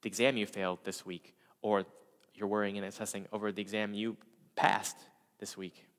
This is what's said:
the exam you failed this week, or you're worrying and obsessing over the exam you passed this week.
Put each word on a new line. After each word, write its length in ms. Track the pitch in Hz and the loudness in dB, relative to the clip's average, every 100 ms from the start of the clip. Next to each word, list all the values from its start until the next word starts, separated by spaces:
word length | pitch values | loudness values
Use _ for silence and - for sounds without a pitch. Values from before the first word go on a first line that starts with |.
the 60 | 117 | -6
exam 280 | 92 123 127 | 4 4 4
you 100 | 104 | 0
failed 340 | - 92 90 | 0 0 0
this 220 | - 95 - | -4 -8 -8
week, 300 | 87 - _ _ _ | -10 -10 _ _ _
or 240 | 107 101 95 - - _ _ | 4 4 2 -10 -20 _ _
you're 140 | - 101 | -6 0
worrying 300 | 107 104 101 | 2 2 0
and 80 | 98 | -6
obsessing 420 | - 107 101 98 | -6 -6 -6 -6
over 200 | 107 104 | -4 -2
the 100 | 98 | -2
exam 320 | 98 107 107 | -2 -2 -2
you 240 | 104 113 107 - _ - - | -2 -4 -4 -12 _ -14 2
passed 420 | 98 98 - - - _ _ _ | 4 4 0 -8 -16 _ _ _
this 160 | 101 - | -12 -8
week. 300 | 95 - - | -10 -12 -20